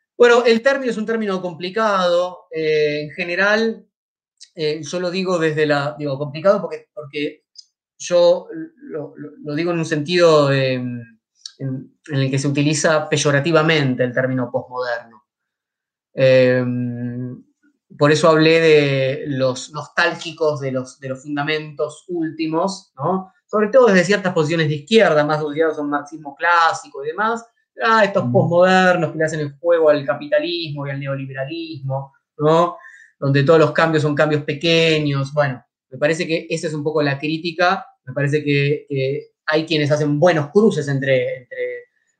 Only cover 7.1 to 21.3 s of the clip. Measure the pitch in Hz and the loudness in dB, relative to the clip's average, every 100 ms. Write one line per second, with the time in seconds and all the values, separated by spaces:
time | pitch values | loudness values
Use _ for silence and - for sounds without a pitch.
7.1 | 147 151 - _ - _ _ _ _ - | -8 -8 -8 _ -20 _ _ _ _ 0
8.1 | 175 175 180 156 160 160 _ 147 156 - | 4 4 4 -2 -14 -14 _ -14 -12 -12
9.1 | - 147 - 151 147 175 170 160 151 147 | -14 -18 -14 -8 -4 -2 -2 -2 -4 -2
10.1 | 175 170 151 139 139 131 127 123 120 117 | 2 6 6 4 2 0 -2 -4 -8 -12
11.1 | _ _ _ - - 135 131 - _ - | _ _ _ -20 -10 -8 -8 -12 _ -8
12.1 | 135 135 135 147 143 147 151 175 151 - | -4 -2 -2 -2 0 0 0 2 0 0
13.1 | 139 147 139 170 160 156 156 135 120 123 | 0 2 0 2 2 4 2 0 0 -2
14.1 | 120 127 127 120 120 - 123 123 117 113 | -2 -2 -2 -4 -6 -8 -8 -6 -8 -10
15.1 | 113 _ _ _ _ _ _ _ _ _ | -20 _ _ _ _ _ _ _ _ _
16.1 | - 131 127 127 127 123 123 123 120 120 | 2 4 6 6 2 0 -2 -4 -6 -8
17.1 | 120 127 123 - _ _ _ _ - 147 | -8 -10 -12 -20 _ _ _ _ -2 0
18.1 | 151 160 156 160 165 165 151 143 139 131 | 2 2 4 4 4 6 4 4 0 -2
19.1 | 139 151 131 131 127 - 151 139 - 170 | -4 -6 -2 -2 -4 -10 -14 -8 -2 -2
20.1 | 160 170 151 156 135 135 127 127 - 131 | -2 -10 -4 -2 -2 -4 -6 -8 -12 -12
21.1 | 131 151 | -10 -8